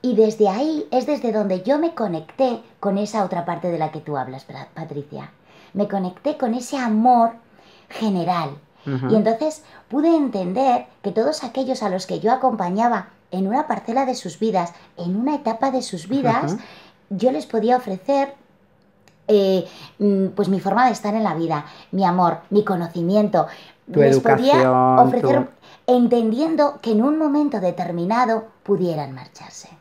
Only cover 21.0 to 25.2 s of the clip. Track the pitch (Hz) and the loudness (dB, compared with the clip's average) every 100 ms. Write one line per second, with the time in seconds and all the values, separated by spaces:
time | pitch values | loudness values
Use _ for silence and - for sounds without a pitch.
21 | 208 214 208 165 165 147 - - - 185 | -4 -2 -2 -2 -2 -4 -6 -20 -8 0
22 | 185 180 175 160 - 202 208 180 170 180 | 2 4 2 0 0 0 2 -2 -4 -4
23 | 170 208 208 170 - - - _ - 147 | 0 2 2 0 -2 -8 -20 _ -2 4
24 | 139 135 - - 262 285 - - 127 127 | 6 6 4 2 4 4 4 4 6 6
25 | 247 240 | 6 4